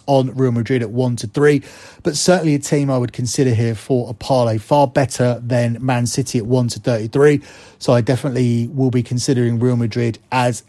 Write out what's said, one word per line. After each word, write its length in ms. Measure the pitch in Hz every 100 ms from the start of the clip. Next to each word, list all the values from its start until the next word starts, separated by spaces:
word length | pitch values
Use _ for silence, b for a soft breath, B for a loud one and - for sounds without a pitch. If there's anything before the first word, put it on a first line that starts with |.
| -
on 280 | 139 131 131
Real 160 | 131
Madrid 300 | 117 113 127
at 100 | 113
one 240 | 117 127 120
to 100 | 110
three, 360 | 143 147 143 B B B B
but 120 | 175 147
certainly 400 | - 180 160 143
a 40 |
team 300 | - 147 139
I 80 | 131
would 140 | 120
consider 420 | - 120 - 131
here 220 | 110 117 110
for 340 | - 127 120
a 40 |
parlay, 460 | 110 - 131 117 110
far 280 | - 147 139
better 540 | - 127 - 123 120
than 400 | 120 123 120 117
Man 220 | 131 123 120
City 320 | - 127 123
at 80 | 107
one 240 | 131 120
to 100 | 110
thirty-three. 600 | 127 117 107 139 147 147 B B B B
So 120 | -
I 100 | 120
definitely 680 | 113 127 143 123 123 117 117
will 240 | 139 131
be 120 | 123
considering 560 | 120 123 131 127 120 117
Real 180 | 127 120
Madrid 420 | 117 120 117 110 -
as 320 | 127 123 110